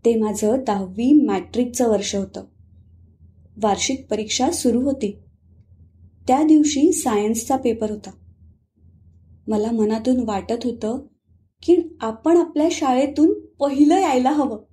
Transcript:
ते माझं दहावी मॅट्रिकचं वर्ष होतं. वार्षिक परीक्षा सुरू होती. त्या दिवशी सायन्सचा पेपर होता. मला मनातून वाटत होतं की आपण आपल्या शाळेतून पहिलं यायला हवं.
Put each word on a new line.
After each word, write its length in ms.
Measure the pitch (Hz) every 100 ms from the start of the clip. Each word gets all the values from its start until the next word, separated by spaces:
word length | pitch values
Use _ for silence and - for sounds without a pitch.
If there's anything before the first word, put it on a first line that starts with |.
ते 100 | 233
माझं 420 | 226 214 190 214 262 -
दहावी 600 | 196 185 190 247 294 226
मॅट्रिकचं 640 | 196 180 226 247 247 240
वर्ष 240 | 202 196
होतं. 300 | 202 190 190 196 _ - - _ _ _ _ - _ _ -
वार्षिक 440 | 208 190 - 269 -
परीक्षा 400 | 214 214 - 262
सुरू 300 | 339 254 226
होती. 380 | 277 262 202 - - _ _ _ _ - - _ - _ -
त्या 140 | 262
दिवशी 500 | 311 311 294 277 311
सायन्सचा 640 | - 254 208 208 226 - 262
पेपर 340 | 254 226 214
होता. 200 | 208 190 - - _ - _ _ _ _ _ _ _ _ - -
मला 220 | 214 214
मनातून 580 | 233 214 220 254 254 220
वाटत 260 | 196 185 233
होतं 360 | 247 226 214 262 - _ _ _ _ _
की 140 | - 349 330 -
आपण 360 | - 320 311 339
आपल्या 320 | 339 294 320
शाळेतून 600 | - 277 254 277 294 320 427 - _
पहिलं 380 | 277 277 294 359
यायला 320 | 359 254 254
हवं. 280 | 302 254 214 -